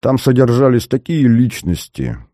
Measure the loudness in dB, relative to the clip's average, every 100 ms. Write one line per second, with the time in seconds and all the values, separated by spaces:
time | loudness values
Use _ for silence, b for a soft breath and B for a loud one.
0 | 0 0 2 2 2 2 2 0 -2 -6
1 | -4 0 2 2 0 -2 -6 -6 -8 -10
2 | -8 -8 -16